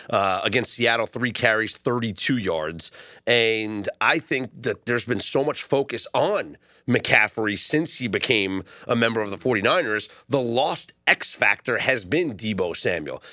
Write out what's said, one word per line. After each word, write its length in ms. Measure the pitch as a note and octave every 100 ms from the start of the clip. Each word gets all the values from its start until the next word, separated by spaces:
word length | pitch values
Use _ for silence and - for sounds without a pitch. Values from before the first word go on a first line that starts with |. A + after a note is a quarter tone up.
| -
Uh, 320 | A2 G2 F#2
against 280 | - A2+ -
Seattle, 320 | - A#2 A#2 A2
three 240 | A#2 B2
carries, 420 | - A#2+ A2 A2
thirty-two 640 | - - A#2+ A#2 F#2+ - B2+
yards. 520 | F#2+ E2 D#2 E2 - - - - -
And 600 | A#2 A2+ A2 G#2+ G#2+ G2 -
I 180 | A2+ D#3
think 320 | - C#3 B2+ -
that 240 | A#2 G#2 -
there's 180 | A#2+
been 160 | A#2 G#2+
so 240 | - C3+
much 180 | D3 -
focus 440 | - C#3 C#3 A2+ -
on 420 | B2+ D#3 G3+ D#2 - _ _ -
McCaffrey 680 | A#2+ - A#2+ G#2+ - G#2+ G2
since 360 | - D3+ D#3+ -
he 120 | A#2+
became 540 | G2 - A2+ F#2+ F#2+ F#2+ - -
a 80 | A#2
member 240 | A#2 A2+
of 100 | G#2
the 80 | G2
forty-niners. 680 | C3 A2+ G#2+ F3 C3 G#2+ - - -
The 120 | C#3 A#2+
lost 380 | A#2 D#3 E3+ - _ -
X 280 | - -
factor 440 | - G#2+ G#2 - A2+
has 260 | - C3
been 320 | F2+ D3+ E3 G2+
Deebo 400 | A2 F#2+ F2+ E2
Samuel. 460 | A2+ F2 D2 C2 -